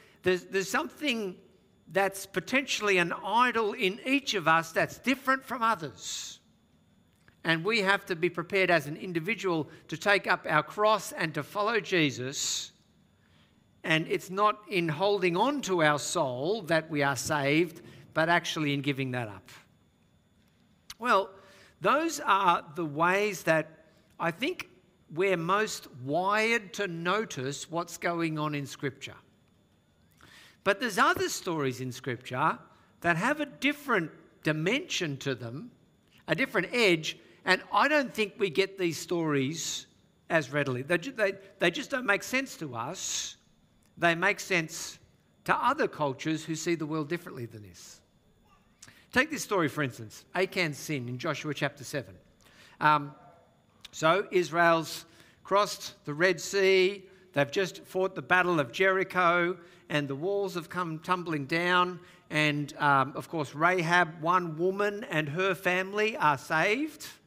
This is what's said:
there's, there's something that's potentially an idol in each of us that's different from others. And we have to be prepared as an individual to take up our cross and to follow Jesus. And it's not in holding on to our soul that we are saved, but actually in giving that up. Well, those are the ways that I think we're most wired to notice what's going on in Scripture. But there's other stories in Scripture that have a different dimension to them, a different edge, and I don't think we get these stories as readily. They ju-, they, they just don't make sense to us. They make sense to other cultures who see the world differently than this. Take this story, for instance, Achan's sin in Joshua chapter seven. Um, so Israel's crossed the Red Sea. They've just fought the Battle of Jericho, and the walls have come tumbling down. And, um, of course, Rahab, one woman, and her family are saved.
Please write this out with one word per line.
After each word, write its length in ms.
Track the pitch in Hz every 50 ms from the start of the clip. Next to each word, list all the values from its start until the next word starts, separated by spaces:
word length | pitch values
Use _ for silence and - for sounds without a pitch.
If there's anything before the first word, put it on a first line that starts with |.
| - - - _ -
there's, 220 | 185 185 175 -
there's 220 | - 190 196 190 -
something 680 | - 262 339 262 - - 302 285 233 226 208 185 185 - - _ _ _ _ _ _ _ _ - 160
that's 340 | - 196 185 - - -
potentially 720 | - - 185 175 - 254 262 277 - - - 214 202 190 180
an 140 | 170 170 - - -
idol 480 | 190 208 233 247 247 226 226 226 202 233
in 280 | 254 233 185 196 247 -
each 300 | 254 269 277 269 - -
of 140 | 196 151 160
us 240 | 160 165 160 - -
that's 260 | 202 165 - - -
different 460 | - 240 269 - - 262 269 262 269
from 180 | - 240 254 226
others. 800 | 226 220 165 165 131 101 - - - - - - - - - _ _ _ _ _ _ _ _ _ _ _ _ _ _ _ _ _ _ _ _ -
And 200 | 170 165 165 165
we 160 | 208 226 220
have 240 | 190 190 202 196 -
to 100 | - 185
be 120 | 160 175 170
prepared 440 | 170 175 160 170 202 196 190 175 175
as 160 | 160 139 147
an 80 | 156
individual 720 | - 226 185 175 165 160 190 226 - 196 185 170 160 143 - - - -
to 100 | - 160
take 300 | - - 208 202 190 -
up 180 | 233 185 175 - -
our 160 | 165 151 151
cross 480 | - - 208 214 214 220 196 - - 294
and 200 | 269 180 160 135
to 100 | 156 135
follow 340 | - - 208 202 214 233 214
Jesus. 920 | 170 - 190 175 156 143 120 113 123 131 147 - - - - - - - - _ _ _ _ _ _ _ _ _ _ _ _ _ _ _ _ _ _ _ _ _ -
And 240 | 175 160 160 165 -
it's 220 | - 170 - -
not 280 | 180 196 208 214 208 208 - -
in 200 | 214 180 170 160
holding 480 | 147 147 190 208 202 196 180 180 165
on 260 | 185 220 269 294 277 -
to 220 | 190 185 175 156
our 160 | 151 147 143
soul 640 | - - - 180 151 131 123 123 139 175 214 226 175
that 280 | 147 170 160 160 160
we 140 | 165 143 139
are 100 | 139 139
saved, 680 | 120 - - 156 147 135 139 147 156 175 170 - - - - - - - - -
but 140 | 151 160 165
actually 460 | 175 170 165 - - 165 151 143 143
in 60 | 143
giving 320 | 135 143 135 131 135 131 123
that 160 | 123 117 107
up. 200 | 101 95 - - - - - _ _ _ _ _ _ _ _ _ _ _ _ _ _ _ _ _ _ _ _ _ _ _ _ - - -
Well, 320 | 220 247 220 190 196 - - - - - - - - - _ _
those 380 | 160 202 247 302 330 330 285 285
are 460 | 294 233 196 196 196 180 170 - - 160 143
the 100 | 180 170
ways 600 | 151 139 151 165 175 185 196 208 214 190 160 -
that 240 | 170 160 156 151 - - - - _ _ _ _ _ _ -
I 140 | 165 170 165
think 360 | 175 247 349 359 - - - - _ _ _ _ _ _ _ 156
we're 220 | 156 190 196 185
most 500 | 170 160 170 190 208 220 196 - - - - - 127 123
wired 680 | 135 147 170 185 196 208 214 220 226 233 233 208 180 -
to 140 | - 202 185
notice 800 | 165 165 170 180 190 214 226 - - 139 127 135 143 - - -
what's 260 | 160 170 170 165 -
going 440 | - - 180 175 170 165 160 156 151
on 160 | 151 151 147
in 100 | 143 139
Scripture. 480 | 127 - - 147 135 - - - - 95 - - _ _ _ _ _ _ _ _ _ _ _ _ _ _ _ _ _ _ _ - - - - - - - _ _
But 160 | 190 202 -
there's 180 | - 233 180 202
other 300 | 262 320 370 381 381 339
stories 520 | - - - 190 165 156 139 131 123 127
in 120 | 131 127 120
Scripture 640 | - - 135 120 117 - - 127 127 151 165 220 240 - - _ _ _ _ _ _ -
that 140 | 170 170
have 220 | 160 202 254 302 302
a 80 | 294
different 640 | 269 - - - 285 285 - - 190 190 180 165 139 - - - _ _ _ -
dimension 760 | 156 151 156 160 185 233 294 370 - - - 180 151 139 127
to 180 | - 143 131
them, 340 | 107 120 117 117 120 240 247 - _ _ _ _ _ _ _ _ _ _
a 80 | - -
different 360 | 175 269 262 - 202 175 - -
edge, 440 | 247 226 190 170 156 156 - - - - - - _ _
and 180 | 170 185 - - - -
I 140 | 202 240
don't 260 | 277 302 294 269 233 -
think 220 | 220 214 196 - -
we 120 | 202 190
get 260 | 139 190 196 190 196
these 220 | 190 180 170 147 -
stories 880 | - - 185 170 165 156 147 139 135 135 165 160 - - - - - - _ _ _ _ _ _ _ -
as 240 | 175 160 139 127 139
readily. 300 | 147 139 135 127 123 131
They 160 | 143 175 175
ju-, 140 | 170 277 -
they, 220 | 214 208 196 - - - - - _
they 100 | 190 180
just 200 | 175 - 262 -
don't 140 | 277 254 247
make 200 | 294 202 - -
sense 320 | - 254 262 277 262 -
to 180 | - 165 139 120
us. 600 | 113 113 139 185 - - - - - - - - - _ _ _ _ _ _ _ _ _ _ _
They 200 | - 160 170 165
make 240 | 165 185 202 202 -
sense 580 | - - 190 170 160 160 - - - - - - - _ _ _ _ _ _ _ _
to 100 | - 185
other 320 | 302 262 240 277 302 240
cultures 580 | - - - 151 139 127 - - 160 160 151 156
who 120 | 165 160
see 180 | 151 - 175 170
the 120 | 160 160
world 220 | 147 160 156 151 139
differently 380 | 175 170 - 180 139 127 117
than 160 | 107 110 107 104
this. 380 | 92 85 - - - - - _ _ _ _ _ _ _ _ _ _ _ _ _ _ _ _ - - - - _ _ -
Take 180 | 247 269 320
this 140 | 302 208 -
story, 240 | - 208 185 165 139
for 160 | - 156 147
instance, 400 | 127 117 - 113 104 - - - _ -
Achan's 420 | 170 190 190 - 196 175 156 139
sin 320 | 127 - - 156 135 120 123
in 100 | 127 127
Joshua 360 | 135 165 143 - - 151 143
chapter 300 | - 151 139 - - 123
seven. 320 | - - 143 107 95 92 - - _ _ _ _ - - - - - - _
Um, 340 | - 151 151 147 143 143 - - - - - - _ _ _ _ _ _ _ _ - - -
so 340 | - 151 160 175 196 214 - 202
Israel's 720 | 185 175 139 156 170 170 170 170 165 156 - - - - - - - - - _ _ _
crossed 500 | - 190 202 208 - - - - - - - _
the 80 | 147 147
Red 280 | 151 180 190 180 151
Sea. 640 | - - 196 196 190 190 190 185 185 190 202 196 - - - - _ _ -
They've 180 | 143 143 135
just 340 | - 202 190 175 - - -
fought 320 | - - 185 190 190 190
the 60 | 165 135
Battle 360 | 123 180 185 175 180 175 156
of 140 | 139 117 120
Jericho, 840 | - 185 190 190 190 185 185 - 180 180 170 175 175 170 175 190 - - - - - - -
and 200 | - 147 143 135
the 80 | 139
walls 380 | 135 160 190 202 202 202 185 175
have 140 | 175 151 -
come 300 | - 180 180 165 160 156
tumbling 480 | - - 180 180 170 175 160 147 139
down. 540 | 131 165 165 175 175 180 180 180 180 180 165 - - - - _ _
And, 480 | 156 151 151 151 147 147 147 135 - -
um, 340 | 147 143 139 135 131 139 151
of 140 | 160 131 -
course, 260 | - 160 143 - -
Rahab, 640 | 143 160 175 185 185 165 160 175 180 175 160 160 165
one 380 | 151 165 180 185 180 165 156 156
woman, 460 | 175 190 190 196 208 208 208 202 240
and 240 | - 180 151 156 143
her 260 | 143 180 190 196 180
family 640 | - - 185 180 185 190 196 202 208 214 220 233
are 200 | - 143 151 143
saved. 720 | 131 - - 165 156 170 208 214 262 302 311 - - - - - - _